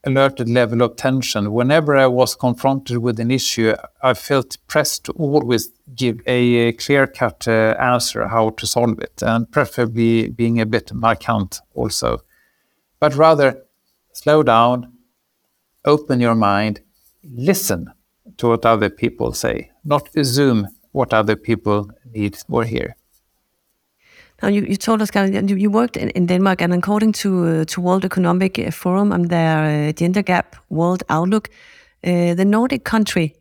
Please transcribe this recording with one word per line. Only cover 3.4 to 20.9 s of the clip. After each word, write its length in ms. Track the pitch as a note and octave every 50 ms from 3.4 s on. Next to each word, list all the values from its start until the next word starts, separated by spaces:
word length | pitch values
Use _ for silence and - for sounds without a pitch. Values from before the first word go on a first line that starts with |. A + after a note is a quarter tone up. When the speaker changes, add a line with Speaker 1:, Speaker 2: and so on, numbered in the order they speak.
| - - - - A2+ A2 G#2+ - - - _ _
Speaker 1:
I 120 | - C3 B2
felt 440 | - - - C#3+ C3+ B2 - - - _
pressed 360 | _ - D3+ D3 - - - _
to 80 | -
always 580 | - - D#3+ C#3 C#3+ D3+ - A#2+ B2 A2+ - - _ _ _ - B2+
give 280 | A#2 C3 A#2+ A2 A#2+ -
a, 420 | - B2+ B2 B2 A#2+ A#2+ A#2+ A#2
a 40 | A#2
clear-cut, 760 | A#2 - - - C#3+ C#3 C3+ C3+ - - B2+ A2 - _ - A#2
uh, 260 | A2+ A2 A2 A2 A2
answer 520 | - C3 B2 B2 A#2+ - - - A2 A2 G2+
how 220 | A2+ A#2 A2 A2
to 140 | A2 - -
solve 320 | G#2+ - A#2+ A#2+ A#2 G#2+ -
it, 220 | - - _ -
and 300 | - A#2 A2+ A#2 A#2 -
preferably 760 | - D3 C3+ - - - A#2+ A#2 A2+ A#2 A#2 A2+ A#2 A2+ A2 A2+
being 320 | A#2 A2+ A#2 A#2 A#2 A#2
a 40 | A2
bit 280 | G#2+ A2 A2+ - - G2+
marquant 680 | - A2+ A2+ A2+ - - - A2+ G#2+ G2 F#2+ - - _ _ _
also. 480 | - - - - - - A#1 A#1 - _ _ _ _ _ _ _ _ _ _ _ _ _ _ _ _
But 120 | - D3+ C#3+
rather, 500 | C#3 D#3+ D#3+ D#3+ D3 C#3+ C3 B2+ - - _ _ _ _ _ _ _ _ _ _
slow 280 | - - D3+ D3+ D#3
down, 520 | D3+ B2+ A2+ A2+ A#2 A#2+ B2 B2 A#2+ - _ _ _ _ _ _ _ _ _ _ _ _ _ _ _ _ _ _ _
open 380 | C#3+ D3 D3+ D3+ - C#3 B2
your 140 | A#2+ A#2 A#2
mind, 440 | A2+ G#2+ G2+ G2+ G2+ G#2+ G#2+ G2+ - _ _ _ _ _ _ _ _ _
listen 680 | D#3 B2 A#2+ B2+ E3 G3 F#3+ - - - E2+ F#2+ - - _ _ _ _ _ _ - -
to 100 | - -
what 180 | A#2+ A#2 A#2 -
other 240 | A#2 A2+ G#2+ G#2 G2
people 440 | - - - A#2 - - A#2+ A#2+ A#2
say, 360 | - - B2 - - - _ _ _ _
not 240 | D3+ D3 D3 - - _
assume 520 | D#3 C#3+ C3 A#2+ C#3 C#3+ C3+ A#2+ A2 G2+ F#2+ - _ _ _